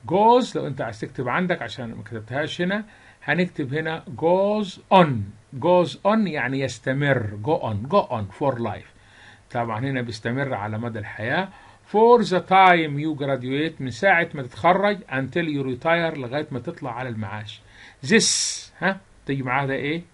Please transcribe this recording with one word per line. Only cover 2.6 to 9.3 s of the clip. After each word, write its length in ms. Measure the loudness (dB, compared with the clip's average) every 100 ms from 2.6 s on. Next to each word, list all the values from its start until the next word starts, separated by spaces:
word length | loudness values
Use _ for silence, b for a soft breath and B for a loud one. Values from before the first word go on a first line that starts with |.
هنا، 240 | -2 -4 -6 B B B
هنكتب 500 | -2 0 0 -2 -6
هنا 300 | -4 -4 -6 -8 -2
goes 520 | 2 2 2 0 -4 -8 4
on. 160 | 6 6 2 -6 -10 _ -4
goes 320 | 2 4 2
on 360 | -2 0 2 0
يعني 320 | -2 -4 -2
يستمر، 800 | -4 -4 -4 0 2 2 0 -6
go 200 | -2 -2
on، 300 | -2 -4 0
go 160 | 0 2
on 280 | -2 -6 -4
for 200 | -2 -2
life. 360 | -4 -8 -14 -20 B B B